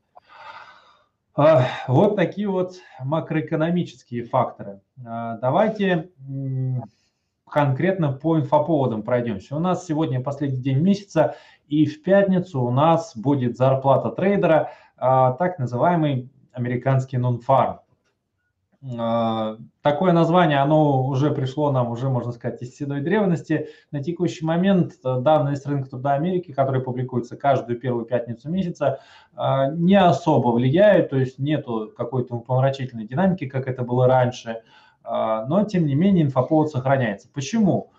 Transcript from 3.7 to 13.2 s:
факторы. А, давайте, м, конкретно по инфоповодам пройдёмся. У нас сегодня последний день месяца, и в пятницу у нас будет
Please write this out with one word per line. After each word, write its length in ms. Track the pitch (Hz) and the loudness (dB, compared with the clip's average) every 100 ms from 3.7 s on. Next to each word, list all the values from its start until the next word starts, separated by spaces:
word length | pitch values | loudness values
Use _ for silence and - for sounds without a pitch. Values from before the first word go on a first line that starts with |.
| 175 - - - 120 | -2 -4 -10 -12 -10
факторы. 560 | 117 131 127 - 101 98 _ - 120 | -2 -2 -2 -6 -16 -18 _ -20 -12
А, 300 | 117 117 113 | -10 -8 -4
давайте, 720 | 127 165 214 - 190 170 - - 135 | 0 2 0 0 0 -2 -4 -14 -12
м, 560 | 135 135 131 131 127 - _ _ _ _ _ - | -8 -6 -4 -4 -6 -8 _ _ _ _ _ -6
конкретно 640 | 151 139 127 175 190 147 | 0 0 2 0 0 -2
по 260 | 127 160 160 | -2 0 0
инфоповодам 640 | 131 196 - 151 123 107 | 2 2 2 0 0 -2
пройдёмся. 520 | 107 123 113 95 - | -2 -2 -2 -6 -8
У 40 | 147 | -4
нас 260 | 180 175 | -2 -2
сегодня 380 | - 151 156 131 | -4 -4 -2 -2
последний 400 | 131 135 143 127 | -4 -4 -4 -4
день 160 | 131 135 | -2 2
месяца, 560 | 180 202 - 160 - - - _ - | 2 0 0 0 0 -2 -20 _ -2
и 160 | - | 2
в 180 | - - | 2 0
пятницу 600 | - - 294 180 - 135 | 2 4 4 2 0 -4
у 80 | 120 | 0
нас 440 | 123 160 160 - | 2 4 2 -2
будет 440 | 113 | -4